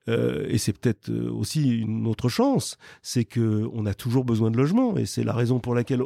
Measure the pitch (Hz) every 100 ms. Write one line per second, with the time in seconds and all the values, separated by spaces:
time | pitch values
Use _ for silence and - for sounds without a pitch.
0 | - 117 120 - - 117 - - 123 110
1 | - 113 120 113 110 156 139 117 110 113
2 | 113 110 123 - 277 233 - - - -
3 | - 127 113 120 113 107 113 113 104 95
4 | 123 127 127 110 113 117 143 226 254 180
5 | 107 120 113 113 120 127 123 120 113 127